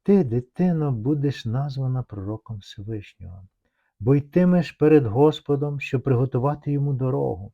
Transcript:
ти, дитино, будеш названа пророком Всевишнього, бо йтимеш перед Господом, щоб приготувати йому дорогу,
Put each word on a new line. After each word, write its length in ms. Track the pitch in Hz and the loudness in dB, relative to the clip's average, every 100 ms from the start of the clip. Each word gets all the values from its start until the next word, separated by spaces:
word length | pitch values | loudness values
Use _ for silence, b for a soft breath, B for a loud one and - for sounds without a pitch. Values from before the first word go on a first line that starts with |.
ти, 220 | - 202 | 2 2
дитино, 680 | 135 117 - - 180 160 151 | 2 -2 -4 -2 0 0 -2
будеш 520 | 117 117 151 139 - | -2 -2 0 -2 -4
названа 580 | 117 120 143 131 131 127 | -4 -4 -4 -4 -4 -4
пророком 560 | 123 101 98 110 - 107 | -6 -8 -8 -10 -10 -14
Всевишнього, 880 | - - 101 110 92 _ 90 92 92 _ _ _ _ _ | -14 -16 -10 -10 -12 _ -18 -18 -20 _ _ _ _ _
бо 140 | 101 | 2
йтимеш 580 | 143 143 180 180 180 - | 2 2 2 4 4 0
перед 340 | - 151 151 117 | 0 6 6 4
Господом, 760 | 110 151 147 - 143 147 143 | 4 2 2 -2 -2 -2 -6
щоб 220 | - 131 | -6 -4
приготувати 720 | 135 120 127 127 135 147 - | 0 0 0 0 -2 -4 -4
йому 200 | 143 139 | -2 -2
дорогу, 600 | 131 131 143 139 92 101 | -2 -2 -2 -2 -4 -10